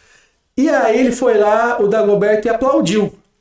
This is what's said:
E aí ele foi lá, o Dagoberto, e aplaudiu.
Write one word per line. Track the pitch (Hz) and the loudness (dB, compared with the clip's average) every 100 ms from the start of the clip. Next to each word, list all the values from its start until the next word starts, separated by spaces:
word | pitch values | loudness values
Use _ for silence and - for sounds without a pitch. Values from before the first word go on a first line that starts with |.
| _ _ _ _ _ - | _ _ _ _ _ -4
E | 311 | 0
aí | 285 226 233 | 0 0 0
ele | 247 | 0
foi | - 247 208 | 0 0 2
lá, | 208 220 240 247 | 2 0 0 -2
o | 202 | -2
Dagoberto, | 220 208 202 208 214 226 | 0 0 0 0 0 0
e | |
aplaudiu. | 226 262 311 170 208 196 - _ _ | 0 2 0 0 -2 -2 -6 _ _